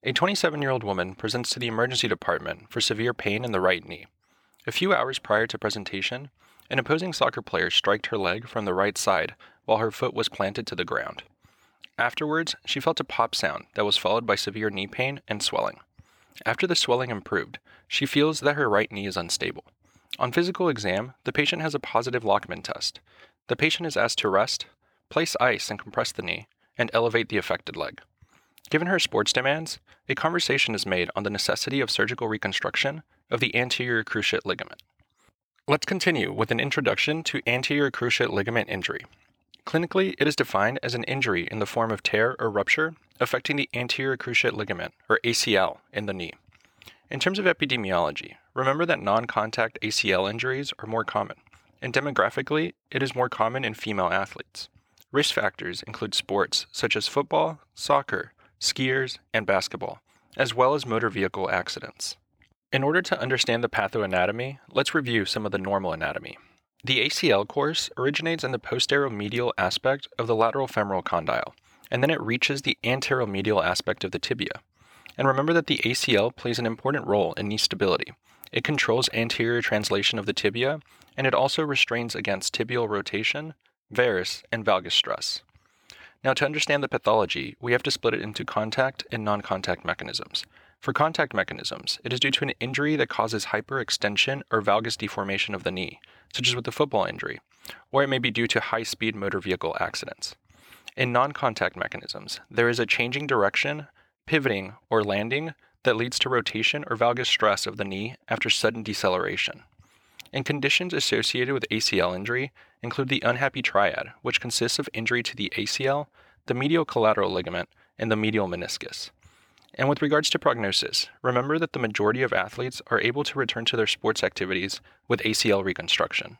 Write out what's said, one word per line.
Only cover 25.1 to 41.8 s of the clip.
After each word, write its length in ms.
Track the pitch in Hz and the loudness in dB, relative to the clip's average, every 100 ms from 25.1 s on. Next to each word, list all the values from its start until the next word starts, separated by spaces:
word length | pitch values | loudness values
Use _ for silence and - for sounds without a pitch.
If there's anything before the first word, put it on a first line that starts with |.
place 260 | - 165 - | -2 0 2
ice 300 | 123 120 - | 2 2 -2
and 100 | 104 | -8
compress 320 | - 107 120 | -4 -2 -2
the 120 | - | -4
knee, 260 | 85 85 101 _ _ - | -4 -6 -8 _ _ -4
and 120 | 117 | 0
elevate 340 | 117 117 113 113 | 2 2 2 2
the 80 | 107 | -2
affected 400 | - 90 - - | 0 -4 -4 -8
leg. 240 | 73 - _ _ _ _ _ - - | -8 -8 _ _ _ _ _ -20 -2
Given 180 | 151 170 | -2 2
her 100 | 185 | 0
sports 360 | - 110 107 | 2 0 2
demands, 440 | 127 131 151 160 - _ _ - | 2 2 0 -4 -10 _ _ -6
a 60 | |
conversation 600 | 135 160 175 - 135 - | -2 0 0 2 2 2
is 120 | 107 98 | 0 0
made 240 | 92 85 | 0 0
on 80 | - | -2
the 80 | 101 | -2
necessity 500 | 101 - 92 - 139 | -2 0 0 0 -2
of 100 | 123 | 0
surgical 380 | - 110 123 113 | 2 0 0 -4
reconstruction 760 | 107 101 95 - - 139 156 - _ _ | -2 -2 -2 -2 0 -2 -4 -14 _ _
of 100 | 120 | 0
the 140 | 117 | 2
anterior 480 | 117 123 - 123 117 | 2 0 0 0 0
cruciate 440 | 110 110 101 110 - | 0 -2 0 -2 -2
ligament. 360 | 92 - - - _ _ _ _ _ _ _ - | -4 -4 -14 -20 _ _ _ _ _ _ _ 0
Let's 160 | 147 | 0
continue 480 | - 190 180 156 92 | 0 0 2 2 0
with 180 | 98 110 | -2 0
an 100 | 117 | 0
introduction 600 | 139 - 127 104 - 156 | 0 0 0 2 0 0
to 180 | 160 135 - | -4 -4 0
anterior 440 | 123 123 147 143 | 0 0 2 0
cruciate 400 | - 120 - 120 | 0 0 2 2
ligament 400 | 101 98 117 104 | 2 0 0 0
injury. 340 | 98 87 - - _ _ _ _ _ - | -4 -4 -8 -10 _ _ _ _ _ -2
Clinically, 480 | 160 170 190 190 - | -2 0 0 0 2
it 80 | 151 | 0
is 80 | |
defined 460 | 147 127 95 104 127 | 2 0 2 2 0
as 120 | 123 | -2
an 100 | 120 | -4
injury 420 | - 135 123 90 85 | -2 -2 0 0 -2
in 80 | 110 | -4
the 80 | 101 | -2
form 260 | - | 0